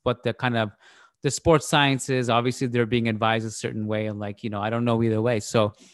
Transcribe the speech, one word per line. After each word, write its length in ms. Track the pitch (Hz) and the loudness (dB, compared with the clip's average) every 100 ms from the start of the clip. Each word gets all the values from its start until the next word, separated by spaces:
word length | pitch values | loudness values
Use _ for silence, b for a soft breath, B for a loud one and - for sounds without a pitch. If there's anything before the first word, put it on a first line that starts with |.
what 220 | - 120 | -4 -2
the 100 | 120 | -4
kind 240 | 113 123 117 | -2 0 0
of, 140 | 107 - b b b b | -2 -6 b b b b
the 80 | 147 | -4
sports 380 | - 165 156 - | 0 4 4 4
science 420 | 156 139 135 - | 2 2 2 0
is. 220 | 131 120 | -2 2
Obviously, 340 | 117 120 123 131 | 2 2 -2 -2
they're 220 | 120 117 | 0 0
being 220 | 120 117 | 0 0
advised 360 | 110 110 113 110 | 0 0 0 -2
a 60 | |
certain 340 | 107 117 113 107 | -6 -8 -6 -4
way, 220 | 107 107 | -4 -4
and, 100 | 104 | -6
like, 260 | 104 101 | -8 -8
you 60 | 113 | -8
know, 120 | 104 | -4
I 100 | 104 | -2
don't 140 | 117 120 | 0 2
know 180 | 113 | 2
either 180 | 117 110 | 2 2
way. 180 | 113 113 | 0 -2
So 340 | - 117 104 - b | 0 2 2 -2 b